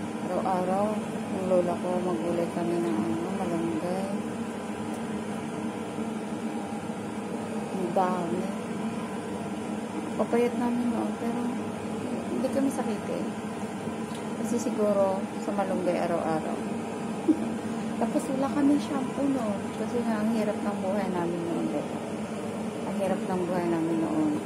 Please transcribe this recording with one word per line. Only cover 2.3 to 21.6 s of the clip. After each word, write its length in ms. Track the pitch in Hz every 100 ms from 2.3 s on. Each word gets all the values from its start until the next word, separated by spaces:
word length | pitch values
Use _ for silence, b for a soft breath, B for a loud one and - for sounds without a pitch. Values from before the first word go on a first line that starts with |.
| 170 170 175
kami 320 | 170 170 170
ng 100 | 208
ano, 240 | 165 165 175 196
malunggay. 720 | 180 170 170 160 175 190 196 202 226 - - - - - - - 226 104 104 104 - 107 - - - - 220 - - 214 226 226 208 214 - - - - - 240 - 220 - 190
Ang 140 | 180
dami. 560 | 190 185 180 170 180 - - - - 226 - - - - - - - - - - - - -
Papayat 400 | 214 233 240 233
namin 320 | 240 240 240
noon, 240 | 226 214 214
pero 240 | 233 240 240 214 220 - - - - - -
hindi 160 | - 247
kami 240 | 269 277
sakit 340 | - 233 208 -
eh. 380 | 196 220 214 214 - 208 - - 220 220 - 220 -
Kasi 160 | 233 233
siguro 640 | 240 214 208 196 196 190 214 208 -
sa 60 |
malunggay 480 | 202 190 180 180 175 170
araw-araw. 480 | 170 160 160 - - - - - - - - -
<laughs> 720 | - - 226 - 226 - -
Tapos 220 | 226 294 -
wala 140 | 269 269
kami 320 | 285 277 294
shampoo 460 | - 277 254 240 277
noon. 300 | 262 214 196 202 214
Kasi 240 | 220 240 233
nga, 160 | 214
ang 80 | 214
hirap 240 | 226 208 220
ng 200 | 220 202
buhay 280 | 190 208 190
namin 300 | 180 175 175
noon, 220 | 170 170